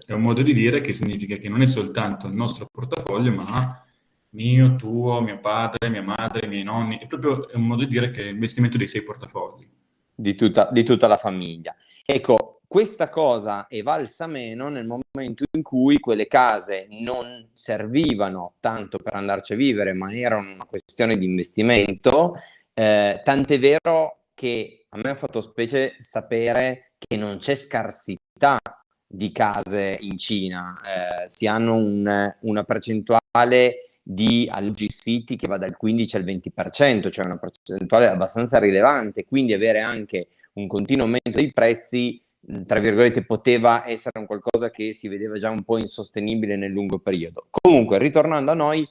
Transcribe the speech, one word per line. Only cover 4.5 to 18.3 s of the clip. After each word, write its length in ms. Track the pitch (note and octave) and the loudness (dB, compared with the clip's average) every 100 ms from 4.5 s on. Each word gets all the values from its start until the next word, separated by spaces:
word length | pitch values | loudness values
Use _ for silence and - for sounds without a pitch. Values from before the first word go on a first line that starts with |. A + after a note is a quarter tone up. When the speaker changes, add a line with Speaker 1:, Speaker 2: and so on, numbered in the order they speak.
| B2+ C3 B2+ | 6 8 6
Speaker 1:
tuo, 440 | A2 A#2 A#2+ A#2+ | 0 -2 0 0
mio 160 | A2+ G2 | -2 -4
padre, 480 | G#2 A2 A#2 - A#2+ | -2 -2 -2 -2 -4
mia 140 | A2 | -4
madre, 440 | F#2+ G#2+ A2+ A2 G#2+ | -4 -4 -4 -4 -6
i 20 | |
miei 140 | G2+ | -6
nonni, 360 | G2 A2+ A2 A2 | -4 -4 -4 -6
è 80 | - | -8
proprio, 420 | C#3+ C#3+ C3+ - | -4 -2 -2 -4
è 80 | A#2+ | -2
un 100 | A#2 | 0
modo 180 | A#2+ | 0
di 40 | C#3 | 0
dire 200 | A#2+ A#2+ | 0 -2
che 120 | B2 | -4
è 40 | G2+ | -8
investimento 480 | G2+ A2+ - A#2+ A#2+ | -6 -4 2 2 2
dei 120 | G2 | -2
sei 140 | G#2+ | -4
portafogli. 640 | G#2 G#2 - G2 F2+ - - _ _ _ _ | -8 -12 -12 -10 -10 -12 -20 _ _ _ _
Speaker 2:
Di 200 | - G#2 | -6 -4
tutta, 340 | G2 A2 - G2+ | 2 4 4 4
di 120 | B2 | 4
tutta 240 | A#2 A2+ A#2 | 4 4 6
la 100 | G#2 | 4
famiglia. 580 | G#2+ F#2 F2 E2 E2 - _ _ | 2 -6 -8 -10 -14 -18 _ _
Ecco, 560 | - C#3+ - A2+ - - _ | -4 -2 2 2 2 -10 _
questa 420 | F3+ A3 - D#3 | 0 0 -2 -4
cosa 580 | - D3+ A#2+ G#2 G2+ G2+ | 0 0 0 -4 -10 -10
è 160 | A2+ | -8
valsa 440 | A2 D#3+ B2 - E3 | -4 -4 -6 -10 -12
meno 420 | D3 A#2 A2+ C#3 | -10 -10 -10 -10
nel 180 | C#3+ A2+ | -8 -8
momento 580 | A#2+ - C#3 C3 A2+ C#3 | -10 -10 -10 -10 -8 -6
in 100 | D#3+ | -6
cui 360 | D#3 C3 C3 D3 | -4 2 2 2
quelle 280 | - G#2+ G#2 | 0 -2 2
case 600 | C#3 B2 G#2+ F#2+ F#2+ G2 | 4 4 2 -4 -8 -8
non 580 | G#2+ A#2+ B2+ A#2+ B2 A2+ | -12 -8 -8 -10 -16 -20
servivano 1000 | - - G#2+ G#2+ C3 E3 A2 G2+ | -16 -8 -6 -2 0 0 0 -2